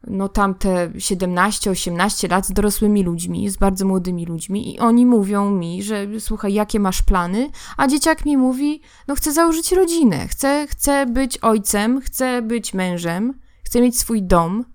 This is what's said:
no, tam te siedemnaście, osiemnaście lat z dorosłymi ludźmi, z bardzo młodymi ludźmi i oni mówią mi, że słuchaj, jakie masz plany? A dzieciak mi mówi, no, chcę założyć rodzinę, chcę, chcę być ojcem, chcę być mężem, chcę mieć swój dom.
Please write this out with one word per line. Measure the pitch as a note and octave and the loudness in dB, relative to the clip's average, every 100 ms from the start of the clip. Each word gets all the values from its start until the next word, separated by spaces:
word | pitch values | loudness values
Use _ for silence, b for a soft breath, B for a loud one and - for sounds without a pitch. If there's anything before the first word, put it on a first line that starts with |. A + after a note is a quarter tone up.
| - | -6
no, | F#3+ G3 | -4 -2
tam | G#3 G3+ F#3 | 0 0 0
te | G3 F3+ F3 - | 0 0 -2 -4
siedemnaście, | - F#3 F#3 F3+ F#3+ G#3 G#3 | -4 -2 -2 0 0 0 -2
osiemnaście | F3+ - E3+ G3 G#3 - | -2 -2 0 -2 0 0
lat | F3+ G3 | 0 0
z | |
dorosłymi | G3 G3+ G3+ G#3+ G#3 | 0 0 2 2 2
ludźmi, | F3+ E3+ F3 F3 G3+ | 2 -2 -4 -4 -4
z | F#3+ | 2
bardzo | G3 F#3+ F#3+ | 0 2 0
młodymi | F#3+ F3+ F3 E3+ | 0 -2 -6 -6
ludźmi | E3 - G3 A#3 - | -8 -6 -6 -6 -2
i | |
oni | A#3 A#3 B3 | 2 6 6
mówią | A#3 G3 G3+ G3+ | 4 2 0 0
mi, | G3+ E3+ F3 | -2 -4 -6
że | G3+ G#3+ G3+ G#3+ | -6 -6 -6 -8
słuchaj, | - A3 G#3 | -6 -4 -2
jakie | G3+ G#3+ A3 | 0 0 0
masz | G3 F#3 | 0 2
plany? | - F#3+ F3 G3 C#4 B B B | 2 2 2 -2 -4 B B B
A | C#4 | 2
dzieciak | C#4+ D#4+ D#4 D4 | 2 2 2 2
mi | C#4+ | 2
mówi, | B3+ B3+ D4 D4+ b b b | 2 2 -2 -4 b b b
no, | C#4 | -4
chcę | D#4 | -2
założyć | D4 E4+ E4 E4 | 2 2 2 0
rodzinę, | F4+ F#4 E4+ C4+ F3+ - | 2 2 4 4 2 -2
chcę, | - C#4 C#4+ D4 | -2 0 0 -2
chcę | - - C#4 C4+ | -4 0 2 2
być | A#3 C4+ - | 0 -2 0
ojcem, | A3+ A3 G3+ G#3 G#3+ C4 | 0 0 0 -2 0 0
chcę | - - C4 B3 | -2 -4 -2 -2
być | A3+ A#3 - | -2 -4 -4
mężem, | F#3+ F#3 F3 E3+ F3 A3+ C4+ b b | -4 -2 -2 -4 -2 -4 -4 b b
chcę | - A#3+ | -2 2
mieć | B3 A#3+ | 2 2
swój | - A3+ | -2 -2
dom. | F#3 F3+ E3 G3+ B3 | 4 4 4 -2 -6